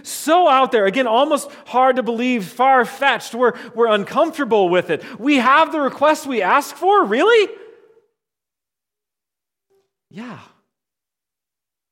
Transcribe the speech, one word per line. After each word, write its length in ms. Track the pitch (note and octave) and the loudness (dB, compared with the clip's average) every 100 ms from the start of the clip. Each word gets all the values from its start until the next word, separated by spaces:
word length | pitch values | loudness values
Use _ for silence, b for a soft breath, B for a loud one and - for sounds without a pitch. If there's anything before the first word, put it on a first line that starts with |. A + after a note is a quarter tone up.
| - | -16
so 400 | - - E4+ E4+ | -10 0 2 4
out 240 | C4 B3+ | 4 2
there. 140 | A3+ G3 | 2 0
Again, 200 | A3+ B3 | 0 0
almost 460 | A3+ D4 D4 - B B | 2 2 0 -4 B B
hard 320 | A#3+ C4 C4 | 0 2 2
to 60 | |
believe, 440 | A#3 A3+ B3 B3 F3 | -2 -4 -2 -2 -4
far-fetched. 880 | - C4+ C4 A#3 - C#4 A3+ - A#3 | -2 2 4 2 -2 -2 -2 -6 -2
We're, 160 | B3 A3+ B3 A3 | -2 -2 -12 -2
we're 120 | A#3 | 0
uncomfortable 840 | G#3 G3 B3+ D#4+ D4+ B3+ A3 F3+ | 2 0 -2 -2 -2 -2 0 2
with 200 | F3 F3 | 0 -2
it. 300 | D3+ - A#3+ | -6 -8 -8
We 160 | B3+ C#4+ | -2 0
have 380 | A#3+ D4 D#4 | 4 4 2
the 80 | D4+ | 0
request 440 | C4+ - D4 D4+ C#4 | -4 0 0 0 -4
we 160 | A#3 | -4
ask 360 | F#3 B3+ C#4+ - | 0 0 0 -4
for? 260 | F4+ G4+ | 0 2
Really? 500 | C4 A3+ G4 A#4 G4 - - - _ _ _ _ _ _ _ _ _ _ _ _ _ _ _ _ _ _ _ _ _ _ _ | 2 0 2 2 0 -6 -20 -20 _ _ _ _ _ _ _ _ _ _ _ _ _ _ _ _ _ _ _ _ _ _ _
Yeah. 300 | F#3 A#3+ C#3 - _ _ _ _ _ _ _ _ _ _ _ _ _ _ | -20 -18 -18 -20 _ _ _ _ _ _ _ _ _ _ _ _ _ _